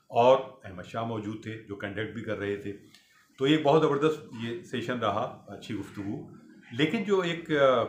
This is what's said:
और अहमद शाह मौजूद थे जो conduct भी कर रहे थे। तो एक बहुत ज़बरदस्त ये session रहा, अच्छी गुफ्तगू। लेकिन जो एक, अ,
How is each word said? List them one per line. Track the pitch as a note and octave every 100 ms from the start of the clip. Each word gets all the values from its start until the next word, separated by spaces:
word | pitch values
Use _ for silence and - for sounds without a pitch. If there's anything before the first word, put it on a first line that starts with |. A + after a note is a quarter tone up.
| -
और | A#2 B2 C3+ - - G2+
अहमद | F2+
शाह | F2 A#2 A2+
मौजूद | A2 G2+ A2 A2
थे | A2
जो | - G2
conduct | G2+ G2 A2 A2+
भी |
कर | G#2+ F#2+
रहे | G2+ G2+
थे। | G2+ G2 - - _ _ _ -
तो | C#3
एक | D#3
बहुत | C#3 D#3
ज़बरदस्त | D3+ C#3 D#3 - -
ये | A2+ A#2 A#2
session | - A#2+ A#2+
रहा, | B2 G#2+ G#2 B2+ - -
अच्छी | G2 -
गुफ्तगू। | G2+ G2 G#2 G2+ C3+ - - - - -
लेकिन | A#2+ D#3 A3+
जो | G3 F#3+
एक, | E3+ E3 E3
अ, | D3 C3+ A#2+